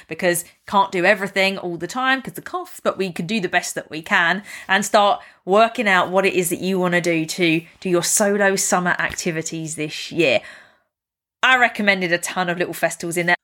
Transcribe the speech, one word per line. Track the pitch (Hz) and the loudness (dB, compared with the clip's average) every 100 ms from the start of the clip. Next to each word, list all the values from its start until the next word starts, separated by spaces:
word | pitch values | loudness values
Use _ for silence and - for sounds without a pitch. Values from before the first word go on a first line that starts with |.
| - | -14
because | 160 180 175 - _ - | -2 0 0 -4 _ -2
can't | 202 175 | 2 2
do | 185 | 2
everything | 175 208 196 196 190 196 | 2 2 0 0 0 -2
all | 180 170 | -6 -8
the | 175 | -8
time | 254 262 262 | -4 -2 -2
'cause | 202 | -4
the | - | -14
costs, | - 359 294 - | -10 -10 -10 -6
but | 208 - | -4 -2
we | 190 | -2
can | 165 170 | -4 -4
do | 220 | -2
the | 170 | 0
best | 175 - | -2 -2
that | - - | -6 -10
we | 156 | -10
can | 170 196 170 185 - - - | -2 2 2 0 -6 -12 -2
and | 196 | 0
start | 202 214 202 - - _ | 4 4 4 2 -4 _
working | 185 202 226 226 208 | 2 4 4 2 2
out | 185 165 | 2 2
what | 185 190 | 2 2
it | |
is | - 170 | 2 0
that | 180 | -2
you | 180 190 | -2 0
wanna | 180 175 | 0 0
do | 170 165 | 0 0
to | 160 - 170 160 165 - | -2 -2 0 0 -2 -10
do | 190 | -2
your | 175 | 0
solo | 170 - 202 202 196 | 2 2 2 2 2
summer | 196 - 185 180 - | 0 0 0 0 -2
activities | 165 - 180 160 160 165 160 | -4 -6 -6 -6 -6 -8 -8
this | 156 151 - - | -6 -8 -8 -6
year. | 151 151 107 - - - _ _ _ _ _ _ _ | 0 2 2 -2 -18 -20 _ _ _ _ _ _ _
I | 247 254 | 2 4
recommended | 233 - 208 190 180 | 4 2 0 0 0
a | 175 | -2
ton | - 185 180 | -2 -4 -2
of | 175 | -2
little | 170 | -4
festivals | 165 165 - 170 170 | -2 -4 -2 -6 -2
in | 175 | 0
there. | 175 | 0